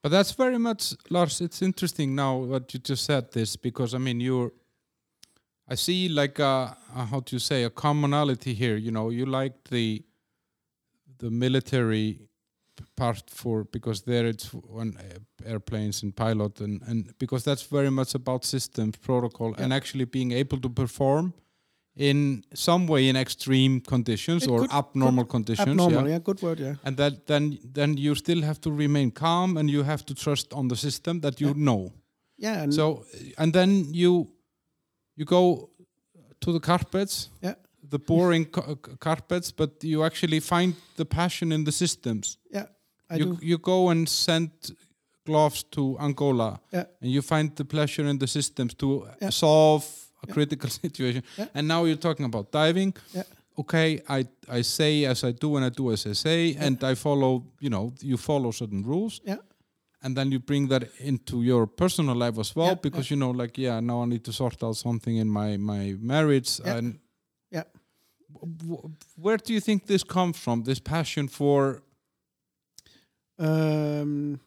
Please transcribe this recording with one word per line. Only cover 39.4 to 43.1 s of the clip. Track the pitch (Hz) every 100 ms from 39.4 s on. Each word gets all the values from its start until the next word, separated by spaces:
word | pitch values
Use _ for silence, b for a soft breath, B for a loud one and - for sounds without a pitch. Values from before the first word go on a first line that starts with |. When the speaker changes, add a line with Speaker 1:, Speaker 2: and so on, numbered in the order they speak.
| 175
Speaker 1:
but | - 151 _
you | 160 156
actually | 156 - 165 156
find | - 175 185 165 _ -
the |
passion | 160 160 175 - 165
in | 156
the | 151
systems. | - - - 123 107 - - _
Speaker 2:
Yeah, | 202 - _ _ _
I | _